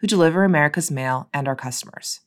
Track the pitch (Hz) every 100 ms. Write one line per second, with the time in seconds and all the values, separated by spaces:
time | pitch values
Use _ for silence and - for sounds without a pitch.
0 | 208 190 165 170 196 160 147 170 160 139
1 | 131 131 - 143 139 131 127 120 - -
2 | - -